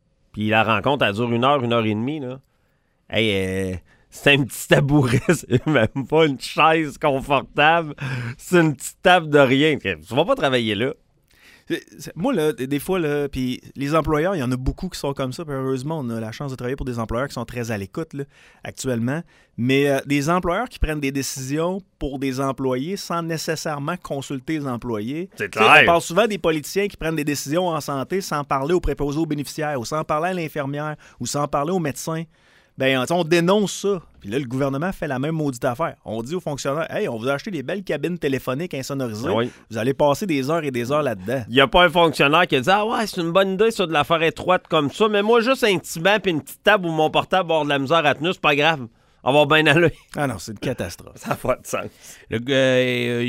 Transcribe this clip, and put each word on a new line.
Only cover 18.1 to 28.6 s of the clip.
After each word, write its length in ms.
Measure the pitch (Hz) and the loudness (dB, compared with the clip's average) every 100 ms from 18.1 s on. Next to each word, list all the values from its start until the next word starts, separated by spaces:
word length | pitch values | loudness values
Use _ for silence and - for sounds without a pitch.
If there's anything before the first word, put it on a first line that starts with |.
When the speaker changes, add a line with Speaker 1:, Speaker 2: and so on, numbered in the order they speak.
Speaker 2:
là, 100 | 139 139 _ - _ | -8 -12 _ -20 _
actuellement. 560 | - - 131 120 117 151 - _ _ - | -16 -10 -4 -2 -2 -4 -8 _ _ -4
Mais, 320 | 120 135 143 | 0 4 4
euh, 80 | 135 - | 2 0
des 240 | 143 143 | -2 2
employeurs 400 | 180 175 180 247 | 0 0 -2 -4
qui 80 | - | -4
prennent 220 | 151 156 | -2 -2
des 120 | 139 | -2
décisions 680 | 139 131 - 131 147 170 190 - - | -4 -6 -6 -6 -2 -2 -4 -8 -8
pour 200 | 147 135 | -6 -4
des 220 | 135 127 | -4 -2
employés 560 | 135 135 135 127 151 196 | -4 -2 -2 -2 -4 -8
sans 260 | - 170 | -6 -6
nécessairement 720 | 165 160 - 160 170 147 143 180 | -4 -6 -4 -6 -6 -6 -6 -8
consulter 580 | - 139 127 139 127 160 | -6 -8 -6 -8 -6 -4
les 60 | 139 | -4
employés. 640 | 120 123 107 110 151 190 - | -6 -4 -4 -4 -6 -8 -8
Speaker 1:
C'est 140 | 101 | -6
Speaker 2:
Tu 80 | 110 | 2
sais, 60 | 113 | 8
Speaker 1:
clair. 140 | 151 | 8
Speaker 2:
on 40 | 127 | 8
parle 140 | 170 | 4
souvent 260 | - 170 226 | 2 0 2
des 120 | 196 | 0
politiciens 500 | 170 160 135 185 202 | -2 -2 -2 -4 -4
qui 80 | - | -4
prennent 200 | 160 160 | -6 -4
des 80 | |
décisions 440 | 147 143 139 160 185 | -2 -4 -2 -2 0
en 140 | 160 | -2
santé 400 | 139 139 123 185 | -4 -6 -4 -6
sans 220 | - 151 | -4 -6
parler 280 | 143 139 | -2 -2